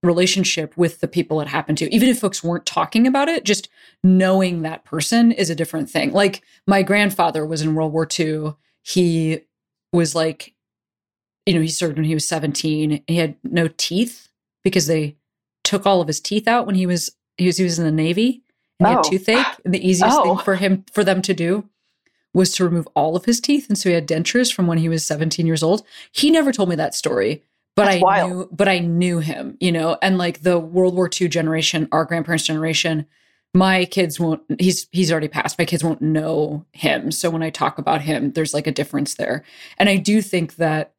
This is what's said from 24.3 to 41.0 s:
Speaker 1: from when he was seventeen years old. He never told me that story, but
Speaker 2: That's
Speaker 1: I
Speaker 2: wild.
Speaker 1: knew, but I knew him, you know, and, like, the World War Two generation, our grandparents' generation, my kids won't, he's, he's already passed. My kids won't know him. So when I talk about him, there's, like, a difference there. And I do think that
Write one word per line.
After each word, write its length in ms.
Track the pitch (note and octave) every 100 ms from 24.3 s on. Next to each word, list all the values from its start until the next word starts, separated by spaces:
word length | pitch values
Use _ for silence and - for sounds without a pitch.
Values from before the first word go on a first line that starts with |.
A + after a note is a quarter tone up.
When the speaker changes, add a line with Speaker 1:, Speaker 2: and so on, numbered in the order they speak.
| A#3+ A#3+
Speaker 1:
from 140 | - F3
when 100 | E3
he 120 | E3
was 140 | E3 -
seventeen 420 | D3+ D#3+ - E3
years 160 | D#3
old. 200 | D#3+ G#3 _ - -
He 180 | - D4
never 220 | D#4+ C#4
told 180 | A3+ F#3
me 60 | E3
that 180 | D#3
story, 500 | - - - G2+ D3+ _ _ _ -
but 100 | G3+
Speaker 2:
That's 120 | F#3
Speaker 1:
I 20 |
Speaker 2:
wild. 320 | F3+ G3 F3+
Speaker 1:
knew, 180 | F3+ F#3+
but 160 | E3 G3+
I 120 | F#3
knew 400 | E3+ E3+ F3+ E3+
him, 380 | D#3 - C3+ -
you 120 | F3+
know, 260 | E3 D#3+ -
and, 160 | F#3+ F#3
like, 240 | F3 E3+
the 160 | F3+ F3
World 360 | D#3+ F3 F#3 F3+
War 120 | F3+
Two 180 | - F3
generation, 600 | E3 D#3 D#3+ D#3+ D#3+ D3+
our 140 | D#3 D#3+
grandparents' 400 | E3+ D#3 D#3+ -
generation, 600 | D#3 D#3+ D#3 E3 D#3 D3+ _ _ _ _
my 320 | F#3 F#3+ F#3 F3+
kids 340 | - E3+ D3
won't, 220 | E3+ D#3 _ -
he's, 280 | F#3 E3 -
he's 200 | E3+ E3+
already 160 | D#3+ D3+
passed. 300 | D3+ - -
My 60 | E3
kids 180 | E3
won't 180 | E3 D#3
know 640 | D#3 D#3 D#3 D#3+ D3+ D3+ -
him. 380 | - D3 C#3+ -
So 180 | D#3 F3
when 140 | E3
I 60 | D#3+
talk 280 | - D3 -
about 240 | D#3 D3+
him, 300 | D3 D3 C#3+
there's, 200 | D3 D#3
like, 140 | D3 D3+
a 40 |
difference 440 | C#3+ C#3+ C#3+ C#3+ -
there. 280 | - C3+ - - - -
And 120 | G3+
I 80 | G3
do 240 | G3+ G#3+
think 340 | G3+ F3+ D#3+ -
that 380 | E3 D#3 D#3+ _